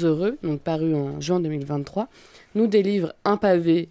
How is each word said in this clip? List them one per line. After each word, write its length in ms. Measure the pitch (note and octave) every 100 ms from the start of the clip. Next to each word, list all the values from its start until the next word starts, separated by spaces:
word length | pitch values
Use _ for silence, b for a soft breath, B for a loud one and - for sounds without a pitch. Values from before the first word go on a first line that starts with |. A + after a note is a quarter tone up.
Heureux, 340 | E3+ D#3 F#3+ C#4+
donc 200 | E3+ D3
paru 340 | - D#3+ D#3+ D3+
en 240 | C#3 D3
juin 180 | D3 F3+
deux 100 | E3
mille 160 | D3+
vingt-trois, 440 | C#3 D3 C#3+ - A#3 B B B B G#3
nous 100 | A3+
délivre 460 | G#3 G3 G3+ E3 -
un 120 | - G3+
pavé 520 | G3+ F3+ E3+ E3 E3